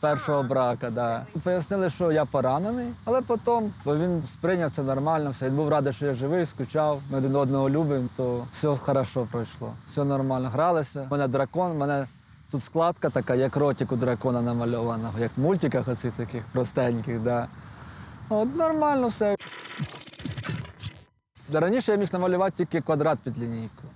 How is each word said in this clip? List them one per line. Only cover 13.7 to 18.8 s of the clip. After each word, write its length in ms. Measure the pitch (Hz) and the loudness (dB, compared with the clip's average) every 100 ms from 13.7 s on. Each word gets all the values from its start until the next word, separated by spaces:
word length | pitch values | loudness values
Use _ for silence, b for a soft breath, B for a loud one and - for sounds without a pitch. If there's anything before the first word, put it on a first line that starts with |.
| 127 123 | 2 0
у 40 | 123 | 0
дракона 460 | 123 113 131 123 | 0 0 0 0
намальованого, 760 | 120 120 120 120 117 113 113 107 | 0 0 0 0 -2 -2 -4 -2
як 180 | 117 - | -2 2
в 40 | |
мультиках 480 | 151 190 139 127 120 | 2 4 2 0 0
оцих 240 | 120 120 | -2 -4
таких 320 | - 120 120 - | -4 -6 -6 -4
простеньких, 680 | 131 120 - 123 117 117 117 | -2 0 0 0 0 -2 -2
да. 280 | 117 120 123 - B B B B B B - | 0 0 -2 -10 B B B B B B -2
От 280 | 214 240 302 | 0 2 2
нормально 520 | 320 311 | 2 4